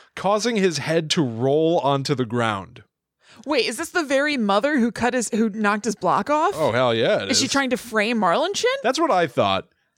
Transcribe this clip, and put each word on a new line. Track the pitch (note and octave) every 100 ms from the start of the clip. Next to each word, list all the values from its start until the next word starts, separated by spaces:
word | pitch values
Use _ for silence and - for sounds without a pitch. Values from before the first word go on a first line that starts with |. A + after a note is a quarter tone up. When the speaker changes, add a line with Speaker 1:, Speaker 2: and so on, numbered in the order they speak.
| - -
Speaker 1:
causing | F#3+ G#3+ A#3 A3
his | F#3 C#3
head | C3 E3 D#3
to | F3+
roll | C3 A2+ C3 D3 D#3+ E3+
onto | C3 C#3 C3+
the | B2
ground. | A2+ A#2+ A2+ G2 F2 - - _ _ _ _ -
Speaker 2:
Wait, | C4+ C#4+ -
is | D#4+
this | E4
the | F4+
very | C4+ C4+ D4 C#4+
mother | G3+ G3+ C#4+ D4
who | A#3
cut | - A#3
his, | B3 G#3+
who | G#3+ A3+
knocked | G#3+ G#3 G#3
his | A#3 G#3
block | F3+ D3 A#3+
off? | D4+ F4 D#3
Speaker 1:
Oh, | C3+
hell | A#2 B2+
yeah, | A2+ D3+ F3+
it | G2+
Speaker 2:
Is | -
she | B3+
Speaker 1:
is. |
Speaker 2:
trying | C#4 C4
to | A#3+
frame | A#3 A3 G#3 A#3
Marlinchin? | F#3 G3+ E4+ G4 B4 C#5
Speaker 1:
That's | B3 C4
what | E4
I | F#3 D#3
thought. | - G2+ F#2+ - _ _